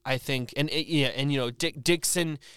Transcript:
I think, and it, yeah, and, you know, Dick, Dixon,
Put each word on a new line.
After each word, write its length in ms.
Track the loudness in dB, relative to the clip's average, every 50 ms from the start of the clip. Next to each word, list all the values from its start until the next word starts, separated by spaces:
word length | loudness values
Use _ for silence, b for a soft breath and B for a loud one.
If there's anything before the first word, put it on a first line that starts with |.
| -2
I 120 | -2 -2
think, 360 | -2 0 -2 -2 -2 -2 -2 -2
and 140 | -2 0 0
it, 180 | 0 -2 -2
yeah, 200 | 0 2 2 2
and, 240 | 2 2 0 0 0 2
you 40 |
know, 140 | 0 0 -2
Dick, 320 | -2 -2 -4 -4 -4 -2 2
Dixon, 560 | 2 2 2 2 0 0 0 0 -2 -4 -8 B B B